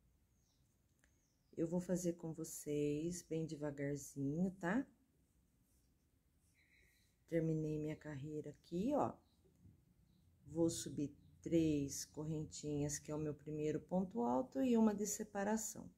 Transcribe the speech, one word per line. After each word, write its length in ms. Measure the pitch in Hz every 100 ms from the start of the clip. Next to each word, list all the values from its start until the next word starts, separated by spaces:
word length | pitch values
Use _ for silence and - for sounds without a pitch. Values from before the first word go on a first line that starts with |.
| _ _ _ _ _ _ _ _ _ _ _ _ _ _ _ -
eu 100 | 160
vou 140 | 175
fazer 320 | 180 180 175
com 180 | 170 160
vocês 920 | 156 160 - - 147 147 147 165 180
bem 240 | - 160 160
devagarzinho, 1080 | 151 147 139 143 143 - - 139 151 190 180
tá? 260 | 170 226 285 - _ _ _ _ _ _ _ _ _ _ _ _ _ _ _ _ _ _ - _ _ _ _
Terminei 500 | 165 160 160 156 151
minha 200 | 151 151
carreira 520 | 151 143 147 151 147
aqui, 440 | 147 - 170 220
ó. 200 | 285 127 - _ _ _ _ - - _ _ _ _ _ _ 135
Vou 220 | 156 165
subir 440 | 165 - 135 143 - - -
três 640 | - 165 160 147 139 - -
correntinhas, 920 | - 156 156 156 - 147 147 147 147
que 140 | -
é 40 | 151
o 40 |
meu 140 | 156
primeiro 460 | 143 - 151 151 147
ponto 420 | - 180 185 233
alto, 400 | 240 254 262 269
e 160 | 262 233
uma 180 | 220 202
de 100 | 208
separação. 840 | - 214 202 202 220 - - 92